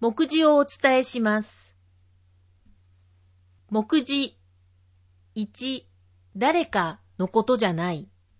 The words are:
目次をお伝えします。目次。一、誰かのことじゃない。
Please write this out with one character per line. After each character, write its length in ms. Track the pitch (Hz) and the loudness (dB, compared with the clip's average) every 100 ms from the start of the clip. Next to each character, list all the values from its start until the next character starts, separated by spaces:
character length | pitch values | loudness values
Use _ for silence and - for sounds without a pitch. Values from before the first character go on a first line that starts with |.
目 260 | 233 220 320 | -4 0 0
次 160 | 311 | 4
を 140 | 311 294 | 4 4
お 80 | 285 | 2
伝 320 | - 269 262 | 0 2 2
え 60 | |
し 180 | 254 247 | 0 -2
ま 220 | 220 214 | 0 0
す。 340 | 214 - - _ _ _ _ _ _ _ _ _ _ _ _ _ _ _ _ _ _ _ _ | -4 -14 -20 _ _ _ _ _ _ _ _ _ _ _ _ _ _ _ _ _ _ _ _
目 340 | 214 214 320 | -4 0 0
次。 340 | 254 277 269 - _ _ _ _ _ _ _ _ _ | 0 -2 -4 -8 _ _ _ _ _ _ _ _ _
一、 540 | 214 208 - 254 254 - _ _ _ _ 190 | -10 -10 -8 -8 -8 -12 _ _ _ _ -2
誰 300 | 254 339 320 | 0 0 -2
か 340 | 208 170 160 _ - | -2 -4 -8 _ -6
の 120 | 185 | -2
こ 160 | 220 220 | 0 0
と 100 | 254 | 0
じ 120 | 208 | 0
ゃ 40 | |
な 220 | 165 175 | -2 -4
い。 160 | 160 - _ _ | -6 -10 _ _